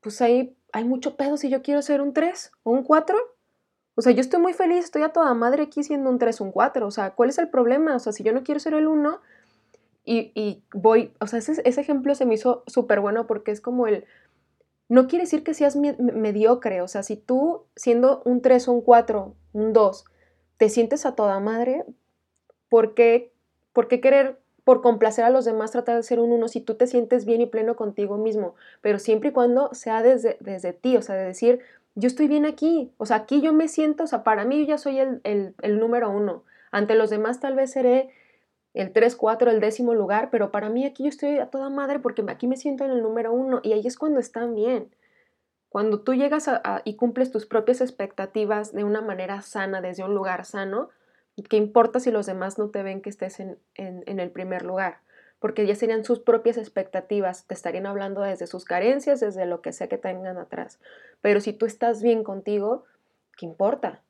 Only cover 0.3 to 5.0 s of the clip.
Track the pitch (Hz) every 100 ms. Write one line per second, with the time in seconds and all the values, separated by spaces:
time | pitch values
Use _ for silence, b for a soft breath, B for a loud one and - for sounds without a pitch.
0.3 | 240 262 _ _ 214 233 254 269 - 277
1.3 | 294 294 262 262 285 285 285 285 269 330
2.3 | 359 - _ - 247 262 311 320 392 494
3.3 | _ _ _ _ _ _ - 233 226 254
4.3 | 359 339 339 359 349 349 302